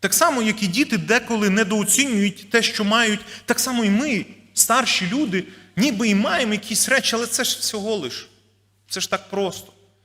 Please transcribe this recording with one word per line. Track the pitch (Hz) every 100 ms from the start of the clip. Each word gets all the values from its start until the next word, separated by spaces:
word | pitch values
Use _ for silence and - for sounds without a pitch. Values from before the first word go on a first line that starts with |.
Так | 196
само, | - 349 269
як | 220 214
і | 208
діти | 180 294 220
деколи | 156 233 233 233 208
недооцінюють | 190 220 214 208 - 277 220 202 190 -
те, | 233
що | 220 -
мають, | 202 220 233 208 - -
так | - 240
само | - 247
і | 220
ми, | 202 294 220 - - -
старші | - - 233 240 - 180
люди, | 240 294 185 - - - -
ніби | 262 208 226
і |
маємо | 196 254 - 240
якісь | 208 - 214 -
речі, | 262 - 226
але | 233
це | -
ж | 233 -
всього | - 214 202 214
лиш. | 135 - - _ _ _ _ _ _
Це | -
ж | -
так | 190 -
просто. | 196 196 175 - _ _ _